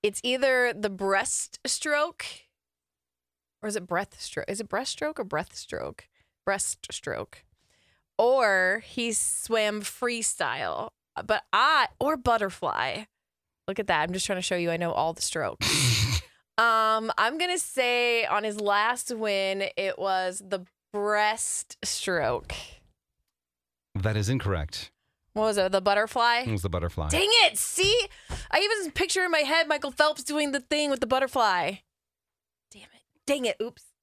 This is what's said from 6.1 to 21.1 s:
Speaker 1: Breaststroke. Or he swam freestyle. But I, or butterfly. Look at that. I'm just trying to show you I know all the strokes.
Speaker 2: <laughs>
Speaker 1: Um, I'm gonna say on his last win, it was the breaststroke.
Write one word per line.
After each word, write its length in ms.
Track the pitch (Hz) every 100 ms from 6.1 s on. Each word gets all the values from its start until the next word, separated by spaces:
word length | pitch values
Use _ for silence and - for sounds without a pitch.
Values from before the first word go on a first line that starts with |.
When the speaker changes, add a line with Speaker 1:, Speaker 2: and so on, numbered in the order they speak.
| _ _ _ -
Speaker 1:
Breaststroke. 880 | 196 - - - - - - - - _ _ _ _ _ _ _ -
Or 640 | 233 269 220 190 185 214 -
he 260 | - 233
swam 680 | 214 - - - 226 214 214
freestyle. 1080 | 202 - 247 233 220 - 147 127 90 - 220 _ _ -
But 200 | 208 214 -
I, 340 | 202 269 302 240 -
or 160 | 269 302
butterfly. 880 | 247 226 196 - 151 - 131 - 220 _ _ _ _ _ -
Look 120 | 196
at 80 | 196
that. 140 | 160
I'm 100 | 165
just 120 | 185 -
trying 120 | 185
to 40 |
show 120 | - 180
you 160 | 170
I 60 | 165
know 140 | 175
all 220 | - 160
the 80 | 165
strokes. 460 | - - 107 - -
Speaker 2:
<laughs> 560 | - 127 107 107 107 - _ _ -
Speaker 1:
Um, 520 | 233 220 220 220 220 -
I'm 180 | 220 311
gonna 220 | 359 359
say 680 | - 262 247 247 240 233 220
on 180 | 208
his 160 | 214 208
last 540 | 202 202 220 247 - 226
win, 500 | 214 196 190 196 196 -
it 220 | 196 -
was 420 | 190 185 185 185
the 220 | 196 190 185 _ _
breaststroke. 1600 | 208 208